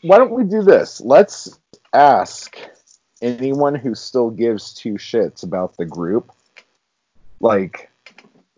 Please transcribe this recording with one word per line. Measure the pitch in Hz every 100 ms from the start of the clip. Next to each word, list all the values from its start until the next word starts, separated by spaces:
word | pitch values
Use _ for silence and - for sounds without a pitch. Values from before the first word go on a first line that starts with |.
why | 165 202
don't | 254
we | 233 202
do | 214
this? | 196 123 - -
Let's | 117 147 202 - - - _ _ _
ask | 127 143 113 90 - - - - _ _ _ _ -
anyone | 120 120 135 139 143 143
who | 127 107
still | - 131 117
gives | 113 117 107 -
two | - 117
shits | 101 - 117 90 -
about | 90 92 90 -
the | 85
group, | 78 85 113 - _ _ _ _ _ _ _ _ _ - -
like, | 117 104 92 - - _ _ _ _ _ _